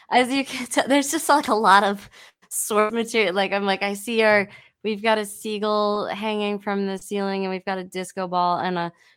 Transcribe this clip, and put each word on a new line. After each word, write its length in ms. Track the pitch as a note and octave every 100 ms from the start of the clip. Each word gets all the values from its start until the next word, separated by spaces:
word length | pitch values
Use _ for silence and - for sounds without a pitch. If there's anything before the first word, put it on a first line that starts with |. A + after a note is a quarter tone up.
| -
as 200 | B3 B3
you 140 | C#4 C4
can 200 | B3+ B3
tell, 200 | C#4+ A3+
there's 240 | C#4 C#4
just, 160 | D#4+ -
like, 220 | D4 C#4+
a 60 | G#3+
lot 280 | G#3+ G3
of 260 | G3+ G3+ - - - _ -
source 440 | - - G#3+ G#3+
material. 400 | A#3 A3+ A#3 G3 F#3+
Like, 160 | F#3+
I'm 140 | G3 G3+
like, 180 | F#3+
I 120 | G3+ G3+
see 280 | A#3+ A3+
our, 240 | A3 G#3 G3 - _ _
we've 200 | G#3+ G3+
got 140 | A3+ A3
a 80 | G#3
seagull 840 | - A3 G#3 G#3+ G#3 G#3 G#3 G#2
hanging 520 | G3 A3 G#3+ G#3 G3+
from 280 | G#3 G3 G3
the 100 | F#3+
ceiling 460 | - G3+ G3 G3
and 80 | F#3+
we've 140 | F#3 G3+
got 140 | F#3+
a 40 |
disco 440 | F3+ F#3 F3+ - F#3
ball 320 | F3+ F3 F3
and 180 | F3+ F3+
a 160 | E3+ - _